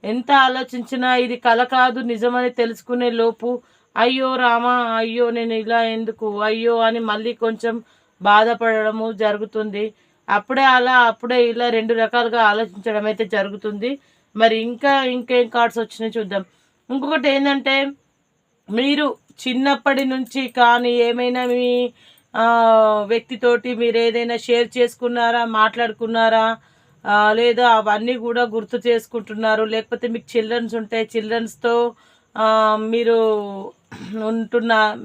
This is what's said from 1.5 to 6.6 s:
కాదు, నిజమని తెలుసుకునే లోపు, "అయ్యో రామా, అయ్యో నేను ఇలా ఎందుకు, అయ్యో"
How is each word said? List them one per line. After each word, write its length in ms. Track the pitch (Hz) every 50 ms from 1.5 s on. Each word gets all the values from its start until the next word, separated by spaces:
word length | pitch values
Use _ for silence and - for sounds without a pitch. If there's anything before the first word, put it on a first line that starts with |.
| 233 226 247
కాదు, 380 | 247 269 262 254 254 233 254
నిజమని 500 | 247 240 240 214 220 240 247 247 247 247
తెలుసుకునే 600 | 247 247 233 226 226 - - - 247 247 247 240
లోపు, 520 | 233 233 226 233 220 _ - 240 247 247 _ _ _ _ _ _ _
"అయ్యో 400 | - 220 247 262 262 262 262 262
రామా, 600 | 254 254 240 233 233 240 247 247 247 240 233 226
అయ్యో 340 | 226 226 226 226 240 240 233
నేను 240 | 233 233 233 226 226
ఇలా 280 | 220 220 214 233 233 233
ఎందుకు, 580 | 226 220 226 226 220 220 _ 226 214 208 202 208
అయ్యో" 360 | 214 220 226